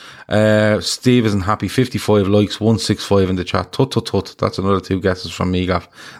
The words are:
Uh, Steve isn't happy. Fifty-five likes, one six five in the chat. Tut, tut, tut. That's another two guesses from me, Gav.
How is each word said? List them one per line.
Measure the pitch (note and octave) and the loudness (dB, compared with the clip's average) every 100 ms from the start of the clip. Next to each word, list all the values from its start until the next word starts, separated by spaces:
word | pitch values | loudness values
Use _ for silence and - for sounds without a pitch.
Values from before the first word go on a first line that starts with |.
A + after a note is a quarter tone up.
| - - - | -20 -20 -4
Uh, | G#2+ G#2+ G#2+ G#2+ G#2 | 0 4 4 2 0
Steve | - - B2+ B2 A2 | -2 -2 2 4 4
isn't | G2+ | 0
happy. | F2+ G#2+ G2 | 0 -2 -2
Fifty-five | - B2+ G#2+ - G#2 F#2+ | -2 -2 -2 2 2 4
likes, | G#2 G#2 - | 2 2 0
one | G#2+ A2 | 0 0
six | - G2+ | 0 -4
five | - G2+ F#2 | 0 2 2
in | F#2 | 0
the | |
chat. | F2 F#2+ - | -2 -4 -2
Tut, | - C3+ | -2 -2
tut, | A#2 - | -2 -2
tut. | G2 - - | -4 -4 -4
That's | G#2 - | -4 -2
another | F#2+ F#2+ | 0 0
two | - F#2+ | 0 -2
guesses | F#2+ F#2 E2+ | -2 -2 -6
from | - F2+ | -4 -2
me, | F#2 F2+ | -2 0
Gav. | F2+ - - - - | -2 -6 -16 -20 -10